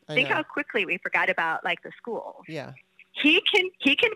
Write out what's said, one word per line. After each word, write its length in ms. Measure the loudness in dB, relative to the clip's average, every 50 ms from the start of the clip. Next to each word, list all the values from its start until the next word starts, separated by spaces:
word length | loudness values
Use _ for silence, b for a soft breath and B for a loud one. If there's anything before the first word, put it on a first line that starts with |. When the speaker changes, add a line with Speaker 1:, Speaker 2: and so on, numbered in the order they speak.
| _ -2
Speaker 1:
I 60 | 0
Speaker 2:
Think 120 | 0 2 2
Speaker 1:
know. 60 | 0
Speaker 2:
how 80 | -2 -2
quickly 420 | -4 -6 -6 -6 -2 -2 -2 0
we 120 | 0 -4
forgot 320 | -6 -4 -2 0 2 2 2
about, 340 | 2 0 0 0 0 -2 -2
like, 180 | -4 -4 -4 -6
the 80 | -16 -16
schools. 460 | -14 -10 -8 -8 -6 -8 -10 -14 -16 -14 -10
Speaker 1:
Yeah. 240 | -10 -10 -10 -10 -14 -18 _ _ _ _ -20 _ -6
Speaker 2:
He 260 | 0 2 4 4 4
can, 280 | 4 4 2 2 2 0 -4 -2
he 160 | 0 0 2
can 160 | 4 2 0 0